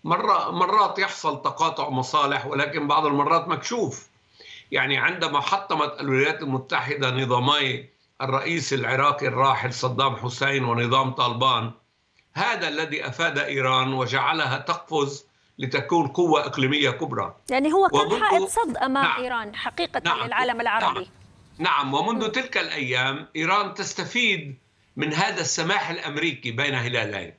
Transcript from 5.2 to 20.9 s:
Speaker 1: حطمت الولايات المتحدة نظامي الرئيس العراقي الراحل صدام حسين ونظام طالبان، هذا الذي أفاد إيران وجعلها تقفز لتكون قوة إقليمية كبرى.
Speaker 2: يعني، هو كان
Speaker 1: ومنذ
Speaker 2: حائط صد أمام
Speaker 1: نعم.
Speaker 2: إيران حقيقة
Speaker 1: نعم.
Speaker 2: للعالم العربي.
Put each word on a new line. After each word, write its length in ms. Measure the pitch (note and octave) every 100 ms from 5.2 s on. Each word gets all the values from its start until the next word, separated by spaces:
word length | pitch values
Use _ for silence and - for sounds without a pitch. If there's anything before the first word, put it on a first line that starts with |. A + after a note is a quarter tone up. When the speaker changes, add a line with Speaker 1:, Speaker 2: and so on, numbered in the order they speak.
| D#3+ C#3+
Speaker 1:
حطمت 600 | - G3 G3 D#3+ D3 -
الولايات 420 | C#3+ C3 D3 D3+
المتحدة 720 | D3 C3 - D3 B2 D3 C3
نظامي 720 | B2+ C3 B2 C3 D3 C3+ A#2+ - _ _ _
الرئيس 520 | C3 C3 E3 E3+ B2+
العراقي 540 | C#3 A#2 C3 C#3+ C#3 C#3
الراحل 460 | A#2+ C3+ A#2 B2
صدام 420 | - B2+ B2 C3+
حسين 480 | A2 B2 - C3+ C#3
ونظام 460 | B2 A#2 A#2+ C3 C3
طالبان، 600 | B2+ B2 A#2 C3 A#2 A2+ - _ _ _ _ _
هذا 340 | D3+ A3 G#3+ D#3+
الذي 400 | D3 D#3 D3+ -
أفاد 300 | B2+ E3 C#3+
إيران 540 | C#3 C#3 C3 C3 C3
وجعلها 640 | C3 A#2 C3+ C3+ D#3+ C3+ C#3
تقفز 680 | D3+ E3 - D#3 C#3 C#3 - _ _ -
لتكون 480 | C3 C#3 - E3+ C#3+
قوة 380 | F3+ E3+ D#3
إقليمية 440 | C#3 C3+ C3 D3 C3+
كبرى. 460 | A#2+ D3+ G#2+ F#2+ - -
Speaker 2:
يعني، 240 | B3+ C#4
هو 140 | F#4 F#4+
كان 120 | -
Speaker 1:
ومنذ 240 | D3 A4+
Speaker 2:
حائط 240 | G#4+ F#4+ F#4+
صد 300 | A4 G4 A#3
أمام 260 | B3 C4+
Speaker 1:
نعم. 180 | C4+ A#3
Speaker 2:
إيران 340 | B3 A#3+ G#3
حقيقة 460 | A3 A#3+ - E4+ B3+
Speaker 1:
نعم. 200 | E3+ B2+
Speaker 2:
للعالم 360 | A3 A3 B3+ A#3
العربي. 380 | A#3+ G#3+ G3